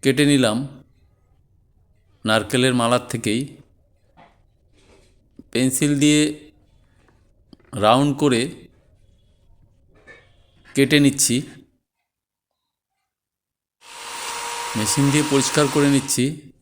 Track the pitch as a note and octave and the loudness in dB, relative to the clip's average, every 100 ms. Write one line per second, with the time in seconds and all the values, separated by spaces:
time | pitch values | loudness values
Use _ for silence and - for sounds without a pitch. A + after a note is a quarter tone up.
0 | C3+ C3 C#3+ C#3+ B2 A2 C#3 - _ _ | 0 2 2 4 2 -2 -8 -14 _ _
1 | _ _ _ _ _ _ _ _ _ _ | _ _ _ _ _ _ _ _ _ _
2 | _ _ A2 A2 G#2 B2+ B2+ B2 A#2 B2 | _ _ 0 0 0 0 2 2 0 0
3 | B2 A#2 A2+ A2 C3+ - _ _ _ _ | -2 -6 -4 -4 -6 -14 _ _ _ _
4 | _ _ - _ _ _ _ _ _ _ | _ _ -20 _ _ _ _ _ _ _
5 | _ _ _ _ - A2+ C3 C3 D3+ C#3+ | _ _ _ _ -8 -2 -2 0 -2 2
6 | D3 D3+ D3+ D3+ - _ _ _ _ _ | 2 4 0 -4 -16 _ _ _ _ _
7 | _ _ _ _ _ - _ - G#2 B2 | _ _ _ _ _ -20 _ -2 2 4
8 | D3 C3+ D3 A#2+ C3+ - - _ _ _ | 2 0 0 0 -2 -8 -20 _ _ _
9 | _ _ _ _ _ _ _ _ _ _ | _ _ _ _ _ _ _ _ _ _
10 | - - _ _ _ _ - - C3+ D3 | -20 -20 _ _ _ _ -12 -2 2 4
11 | C#3+ C#3 - A#2+ D#3+ - - _ _ _ | 2 2 -2 -2 -6 -20 -20 _ _ _
12 | _ _ _ _ _ _ _ _ _ F#5+ | _ _ _ _ _ _ _ _ _ _
13 | _ _ _ _ _ _ _ _ - - | _ _ _ _ _ _ _ _ -20 -20
14 | - - - - - - - A2+ G#2+ - | -16 -14 -12 -10 -10 -10 -8 -6 -4 0
15 | C#3 C#3+ D3+ C#3 C3 - C#3+ D3+ C#3+ C#3 | 2 2 2 0 0 0 0 2 2 2
16 | C3+ - C3 D#3+ - - | 0 -2 -2 -4 -16 -20